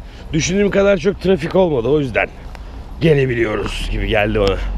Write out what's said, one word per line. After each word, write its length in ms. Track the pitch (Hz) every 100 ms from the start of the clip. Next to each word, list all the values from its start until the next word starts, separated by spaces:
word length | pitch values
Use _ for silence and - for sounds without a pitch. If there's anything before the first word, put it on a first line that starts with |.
| - - -
düşündüğüm 380 | 156 135 196 202
kadar 260 | 196 196 196
çok 240 | 180 -
trafik 340 | 180 190 156
olmadı. 340 | 180 180 139 117
O 120 | 151
yüzden 280 | 135 98 95 - - - - - - -
gelebiliyoruz 880 | 160 143 131 117 107 107 101 - -
gibi 180 | 107 98
geldi 320 | 107 104 107
bana. 160 | 98 92 -